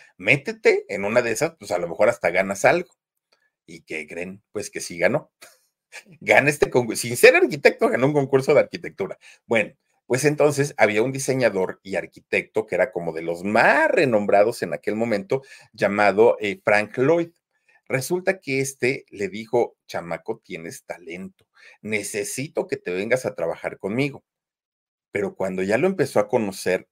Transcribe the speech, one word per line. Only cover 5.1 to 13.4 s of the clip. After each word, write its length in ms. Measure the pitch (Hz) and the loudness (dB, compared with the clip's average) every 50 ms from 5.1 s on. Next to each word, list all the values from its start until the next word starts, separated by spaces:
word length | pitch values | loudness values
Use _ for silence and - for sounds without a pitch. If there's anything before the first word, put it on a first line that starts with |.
| 127 160 - _ _ _ - | 2 0 -4 _ _ _ -20
<laughs> 180 | - _ _ _ _ _ _ _ _ - - - _ 170 - | -20 _ _ _ _ _ _ _ _ -20 -20 -20 _ -20 -4
Gana 300 | - 104 107 120 131 147 | 2 4 6 6 6 4
este 200 | 147 - 202 - | 2 2 0 2
concurso, 320 | - 127 120 110 98 - - | 2 2 0 0 -2 -6 -6
sin 140 | 117 123 | -6 -2
ser 200 | - - 247 311 | 2 4 6 6
arquitecto, 520 | 359 381 262 165 139 - - - - - 269 | 6 4 2 0 2 2 2 2 2 0 0
ganó 180 | 220 - - | 0 2 0
un 60 | 147 147 | 2 2
concurso 420 | 147 135 131 139 135 131 - 147 | 0 0 2 2 2 4 4 4
de 60 | 123 | 4
arquitectura. 580 | - - - 87 90 85 - - 98 87 - - _ - - _ _ | 4 2 -2 -12 -12 -10 -8 -8 -8 -8 -8 -12 _ -20 -20 _ _
Bueno, 280 | - 117 110 - - - _ _ _ _ _ _ | 0 0 0 0 -2 -6 _ _ _ _ _ _
pues 180 | - - 127 147 | -4 -2 0 2
entonces 500 | 147 151 147 143 151 139 135 143 143 - - | 2 2 2 2 2 2 0 -2 -2 0 2
había 240 | 110 104 104 107 120 | 2 4 4 2 0
un 100 | 135 135 | 0 -2
diseñador 680 | 135 - 139 131 131 123 110 98 95 92 95 - - - | -4 -4 -2 0 2 0 0 0 0 -2 -2 -4 -8 -10
y 140 | 98 95 | -6 -6
arquitecto 680 | 85 82 - - - - _ 107 95 85 - - 110 107 | -6 -6 -6 -12 -20 -8 _ -2 -2 -2 -2 -4 -6 -4
que 100 | - 92 | -2 0
era 160 | 87 90 87 - | 0 0 0 -2
como 200 | 90 85 82 78 | -4 -6 -6 -6
de 100 | 80 82 | -6 -4
los 220 | 82 85 82 | -6 -6 -4